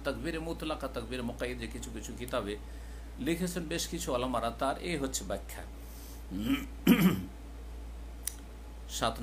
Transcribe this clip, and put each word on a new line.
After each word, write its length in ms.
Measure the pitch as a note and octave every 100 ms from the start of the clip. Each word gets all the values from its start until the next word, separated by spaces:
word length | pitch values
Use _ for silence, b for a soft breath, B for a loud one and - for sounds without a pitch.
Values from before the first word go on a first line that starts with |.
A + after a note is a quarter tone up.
| C#3+
তাকবীরে 340 | A#2 D3 D#3+ D#3+
মুতলাকা, 400 | E3+ D#3+ D3+ C3+ C3
তাকবীরে 280 | A2 B2+ A#2
মুকাইয়াদ 280 | A#2 B2 B2
যে 40 | A2+
কিছু 160 | B2 A#2 A2+
কিছু 160 | G#2 A2+
কিতাবে 340 | A#2+ B2+ G2+ G#2 - B B B B B C3+
লিখেছেন 380 | E3+ F3+ F3 D3+
বেশ 120 | E3 -
কিছু 160 | E3 - B2
ওলামারা, 340 | B2+ A#2 A#2 A#2
তার 140 | C3+ - F3
এই 80 | D#3+
হচ্ছে 200 | C3+ - -
ব্যাখ্যা। 340 | F#2+ - - - - B B B B - F#2 A2+ C#4 - - - A3+ F3+ F#2+ - - - - - - - - - - - - - - - - - -
সাত 180 | A#2+ A2+